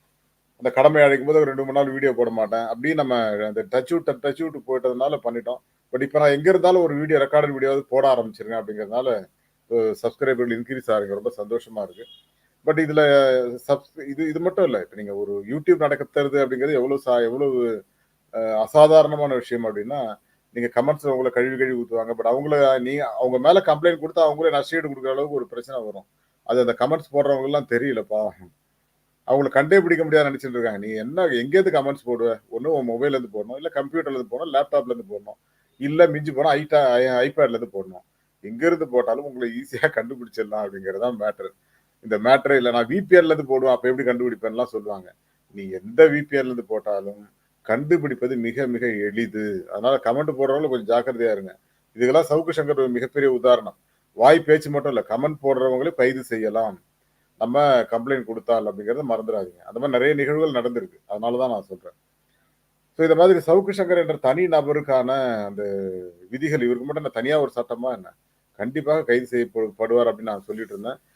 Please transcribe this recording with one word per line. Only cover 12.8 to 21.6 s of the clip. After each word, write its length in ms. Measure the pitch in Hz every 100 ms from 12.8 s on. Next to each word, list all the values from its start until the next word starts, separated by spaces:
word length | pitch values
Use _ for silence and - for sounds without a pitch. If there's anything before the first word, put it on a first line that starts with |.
| 151 151 147 139 135 127 123 123 -
சப்ஸ்-, 400 | 143 - 160 139
இது, 200 | 139 160
இது 120 | 156
மட்டும் 240 | 180 190
இல்ல. 140 | 170 107
இப்ப 180 | 87 101
நீங்க 180 | 101
ஒரு 300 | 101 101 101 101
YouTube 340 | 147 165 165
நடத்துறது 640 | 147 143 139 147 143 139
அப்படிங்கிறது 280 | 131 127 143
எவ்வளவு 280 | 139 131 139
சா-, 200 | 127 120
எவ்வளவு, 600 | 117 131 143 127 120 107 - _ _ _ _
அ, 260 | 113 113 110
அசாதாரணமான 720 | 110 151 151 156 147 151 143
விஷயம் 300 | 127 - 120
அப்படின்னா, 540 | 113 104 110 143 113 104 _ _ _
நீங்க 320 | 120 120 120
கமெண்ட்ஸ்ல 240 | 139 147 143
உங்களை 240 | 131 127
கழுவி 260 | 123 127
கழுவி 240 | 131